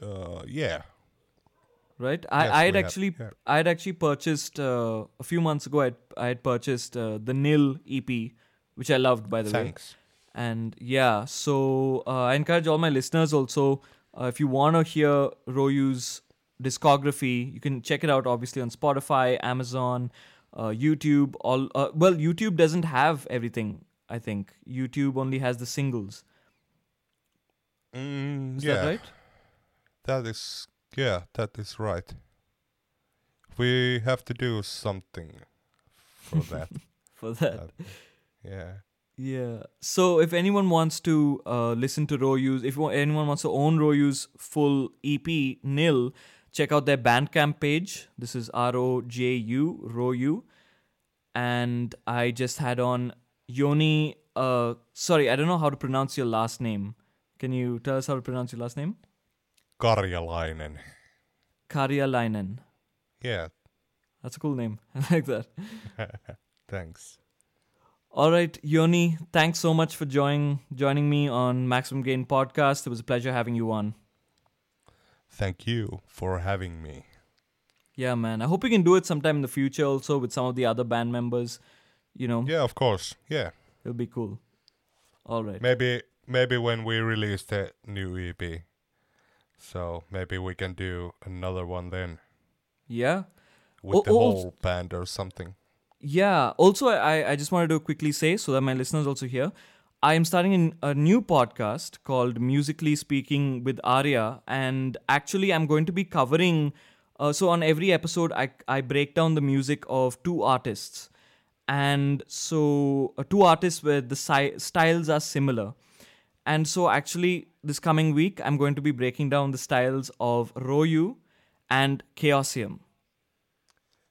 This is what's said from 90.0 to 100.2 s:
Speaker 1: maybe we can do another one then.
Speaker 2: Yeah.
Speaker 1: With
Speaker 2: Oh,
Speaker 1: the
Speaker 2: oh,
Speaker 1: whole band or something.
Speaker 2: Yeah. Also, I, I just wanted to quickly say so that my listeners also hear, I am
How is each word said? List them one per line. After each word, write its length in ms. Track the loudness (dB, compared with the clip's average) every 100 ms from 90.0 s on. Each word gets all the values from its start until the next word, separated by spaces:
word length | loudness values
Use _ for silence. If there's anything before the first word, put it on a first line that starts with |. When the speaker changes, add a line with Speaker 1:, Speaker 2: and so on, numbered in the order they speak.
| -10
Speaker 1:
maybe 300 | -10 -6 -6
we 160 | -6
can 180 | -6 -8
do 380 | -6 -8 -8 -10 -14
another 420 | -14 -10 -6 -6 -6
one 240 | -8 -8
then. 300 | -8 -8 -12 _ _ _ _ _ _ -10
Speaker 2:
Yeah. 380 | -4 -2 -2 -6 _ _ _ _ _
Speaker 1:
With 160 | 0 2
Speaker 2:
Oh, 40 |
Speaker 1:
the 80 | 4
Speaker 2:
oh, 60 | 6
Speaker 1:
whole 360 | 4 2 -4 -6
band 320 | -4 -2 -4
or 100 | -8
something. 500 | -8 -8 -10 -10 -16 -16 _ _ _ _
Speaker 2:
Yeah. 520 | -2 2 4 4 2 6
Also, 300 | 6 6 4
I, 420 | 4 2 2 0
I 60 | -2
just 140 | 0
wanted 180 | 0 2
to 120 | 0
quickly 320 | -2 -4 -2
say 240 | 0 0 0
so 160 | 0
that 80 | 0
my 140 | 2
listeners 320 | -2 -2 -2 -2
also 200 | -4 -4
hear, 260 | -2 -4 -4 -18 _ _ _
I 100 | 4
am 120 | 4